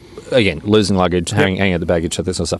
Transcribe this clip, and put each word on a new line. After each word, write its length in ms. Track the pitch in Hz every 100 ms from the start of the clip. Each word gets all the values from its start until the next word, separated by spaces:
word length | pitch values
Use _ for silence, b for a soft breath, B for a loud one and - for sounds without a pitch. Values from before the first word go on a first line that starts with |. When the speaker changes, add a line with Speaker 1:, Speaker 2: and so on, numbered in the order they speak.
| B B -
Speaker 1:
again, 300 | 135 98 78
losing 340 | 101 107 98 98
luggage, 360 | 90 87 85
Speaker 2:
Yeah. 60 | 101
Speaker 1:
hanging, 180 | 95 95
hanging 180 | 98
at 60 | 87
the 60 | 90
baggage, 300 | 87 82 -
that 60 |
sort 140 | 85 92
of 80 | 85 87